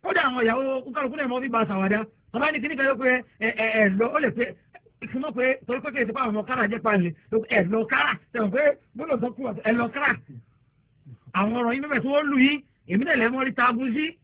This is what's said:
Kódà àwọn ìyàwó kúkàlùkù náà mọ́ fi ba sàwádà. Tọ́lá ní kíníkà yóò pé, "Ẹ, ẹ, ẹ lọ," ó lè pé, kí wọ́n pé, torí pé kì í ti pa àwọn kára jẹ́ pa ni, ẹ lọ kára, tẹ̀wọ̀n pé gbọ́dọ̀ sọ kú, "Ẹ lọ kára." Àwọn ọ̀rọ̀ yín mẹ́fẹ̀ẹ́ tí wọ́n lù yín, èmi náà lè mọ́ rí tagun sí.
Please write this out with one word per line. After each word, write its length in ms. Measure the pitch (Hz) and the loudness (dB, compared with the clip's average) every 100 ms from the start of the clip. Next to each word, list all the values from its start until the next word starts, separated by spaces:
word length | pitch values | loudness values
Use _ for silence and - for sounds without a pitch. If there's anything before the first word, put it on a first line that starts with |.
Kódà 180 | 381 359 | 0 0
àwọn 200 | 285 247 | 2 2
ìyàwó 400 | 226 240 269 262 | 2 2 -2 -4
kúkàlùkù 340 | 262 285 269 302 | -6 -6 -6 -4
náà 120 | 269 | -4
mọ́ 120 | 247 | -4
fi 60 | 262 | -2
ba 120 | 233 | -2
sàwádà. 340 | 208 190 190 208 220 _ _ | 0 0 0 0 -2 _ _
Tọ́lá 180 | 233 294 | -2 -2
ní 100 | 302 | -2
kíníkà 240 | 277 277 | -4 0
yóò 120 | 269 247 | 0 2
pé, 100 | 254 254 - _ | 2 0 -2 _
"Ẹ, 120 | 220 | -4
ẹ, 160 | 226 220 | -2 0
ẹ 80 | 220 208 | 4 4
lọ," 180 | 190 233 | 4 2
ó 120 | 302 | 2
lè 120 | 269 | 0
pé, 140 | 220 240 170 _ - _ _ | 0 -4 -6 _ -20 _ _
kí 200 | 226 262 | -10 -6
wọ́n 160 | 302 | -6
pé, 100 | 247 254 262 | -2 0 -2
torí 180 | - 254 | -4 -6
pé 80 | 302 | -6
kì 100 | 269 | -4
í 60 | 226 | -4
ti 60 | |
pa 80 | 226 | -2
àwọn 220 | 247 214 208 | -2 -2 -2
kára 200 | 254 208 | -2 -2
jẹ́ 160 | 226 | 0
pa 140 | 220 202 | 2 2
ni, 120 | 170 156 _ 220 226 | 2 -4 _ -2 2
ẹ 120 | 226 | 0
lọ 200 | 175 220 220 | 2 0 0
kára, 260 | 269 294 202 _ | 0 0 -2 _
tẹ̀wọ̀n 220 | 240 214 | -2 0
pé 120 | 226 294 - _ | 2 2 2 _
gbọ́dọ̀ 300 | 220 311 254 | -12 -4 -2
sọ 80 | 247 | -2
kú, 120 | 233 262 202 | -4 -8 -4
"Ẹ 140 | 214 | 0
lọ 160 | 233 233 | 0 0
kára." 220 | 277 285 226 - 120 - _ _ _ _ _ - 120 - | -2 -2 -2 -6 -20 -20 _ _ _ _ _ -20 -20 -6
Àwọn 240 | 175 208 | -2 0
ọ̀rọ̀ 180 | 233 233 | 0 0
yín 80 | 254 | -2
mẹ́fẹ̀ẹ́ 200 | 294 269 | -2 -2
tí 60 | 233 | 2
wọ́n 180 | 285 294 | 2 2
lù 100 | 277 | 4
yín, 200 | 269 294 - _ | 4 4 -8 _
èmi 200 | - 190 | -2 0
náà 120 | 294 294 | 2 2
lè 100 | 226 | 2
mọ́ 160 | 262 | 0
rí 80 | 262 | -2
tagun 380 | - 247 233 262 | 2 2 2 -2
sí. 140 | 240 311 - | -2 -2 -6